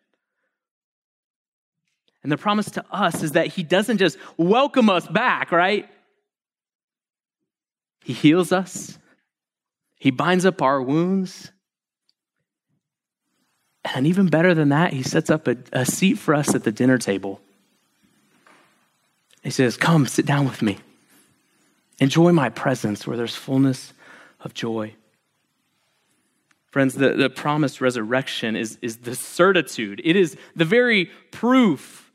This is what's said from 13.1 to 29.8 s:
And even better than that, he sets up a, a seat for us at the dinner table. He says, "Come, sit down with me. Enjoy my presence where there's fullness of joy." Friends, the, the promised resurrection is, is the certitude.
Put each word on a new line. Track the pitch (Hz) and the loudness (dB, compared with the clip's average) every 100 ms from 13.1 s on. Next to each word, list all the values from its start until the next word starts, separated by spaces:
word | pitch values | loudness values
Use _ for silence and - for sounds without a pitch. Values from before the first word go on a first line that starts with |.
| _ _ _ _ _ _ _ - | _ _ _ _ _ _ _ -8
And | 131 143 | -2 0
even | 180 190 | 2 2
better | 151 180 | 4 4
than | 165 147 | 4 4
that, | 143 175 | 4 2
he | 135 | 0
sets | 127 - - | -4 -2 0
up | 156 131 | 0 -2
a, | 123 - | -4 -4
a | 131 | -4
seat | 127 - 190 | -4 0 0
for | 214 - | 0 0
us | 147 143 | 0 0
at | 131 | -2
the | 117 | -2
dinner | 107 127 127 | 0 2 2
table. | 117 98 98 98 _ _ _ _ _ _ _ _ _ _ _ _ _ _ _ _ _ _ _ _ | 0 -4 -6 -12 _ _ _ _ _ _ _ _ _ _ _ _ _ _ _ _ _ _ _ _
He | 156 | -6
says, | - 127 - | 0 0 0
"Come, | - 165 123 | 2 2 2
sit | - | 0
down | - 143 139 | 0 0 -2
with | - | -2
me. | 110 98 - _ _ _ _ _ _ _ _ _ _ - | -4 -4 -10 _ _ _ _ _ _ _ _ _ _ -2
Enjoy | 135 156 170 | 0 4 4
my | 170 123 | 4 2
presence | - - 131 107 101 - | -4 -4 -2 -4 -6 -6
where | 120 | -6
there's | 117 - | -6 -8
fullness | - 135 135 131 - _ - - - _ | -2 2 2 0 -10 _ -20 -20 -20 _
of | - | -16
joy." | - 120 113 107 107 _ _ _ _ _ _ _ _ _ _ _ _ _ _ _ _ _ | -10 -8 -6 -8 -12 _ _ _ _ _ _ _ _ _ _ _ _ _ _ _ _ _
Friends, | 139 135 | -2 0
the, | 127 135 | 2 0
the | - 131 | 2 -2
promised | - 151 151 143 - | -2 -4 -2 -2 -2
resurrection | 131 120 107 123 131 - 117 107 | -4 -2 -2 -4 -4 -6 -6 -4
is, | 110 - | -6 -8
is | 120 113 | -10 -10
the | - | -10
certitude. | 123 - - 180 185 143 - | -12 -6 2 2 2 -2 -6